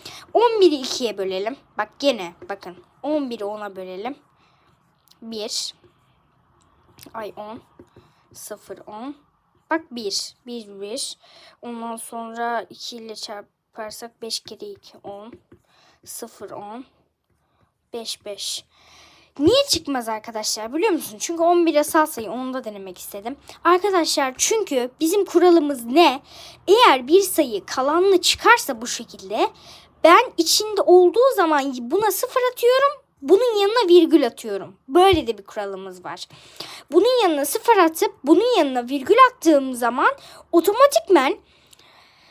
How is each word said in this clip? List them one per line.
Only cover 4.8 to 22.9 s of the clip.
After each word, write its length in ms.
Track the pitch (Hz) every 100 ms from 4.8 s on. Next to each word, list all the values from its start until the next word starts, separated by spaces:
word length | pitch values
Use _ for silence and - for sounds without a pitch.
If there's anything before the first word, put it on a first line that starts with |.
| _ _ _ _
Bir. 520 | 226 226 220 - - - _ _ _ _ _ _ _ _ _ _ _ _ -
Ay 180 | 226 214 -
on. 260 | 208 247 _ _ - _ _ _ _
Sıfır, 460 | - - 208 - 185 -
on. 300 | 214 269 285 _ _ _ _ -
Bak 120 | 320 320
bir. 440 | 240 202 196 - - 247
Bir, 340 | 240 202 196
bir. 380 | 202 277 - - _ - - _
Ondan 340 | 240 233 233 226
sonra 640 | - 233 226 226 233 233 -
iki 260 | - - 240
ile 180 | 226
çarparsak 1080 | 214 - 208 196 _ _ - 214 - 233 -
beş 180 | 226 -
kere 260 | - 214 208
iki 320 | 202 - -
on. 340 | 190 202 220 - _ _ _ _ _ _
Sıfır, 460 | - - 233 - 202
on. 340 | - 208 240 - _ _ _ _ _ _ _ _ _ _
Beş, 320 | 240 220 -
beş. 400 | - - - - - _ _ - - _ _ -
Niye 280 | 302 539 554
çıkmaz 400 | 330 302 262 220
arkadaşlar 640 | 220 - 214 - 214 226
biliyor 180 | 302 440
musun? 240 | 311 - 214
Çünkü 220 | - 339
on 240 | 339 349 330
bir 80 |
asal 320 | 294 294 320 311
sayı. 240 | - 208
Onu 240 | 240 262
da 100 | 254
denemek 340 | 220 202 190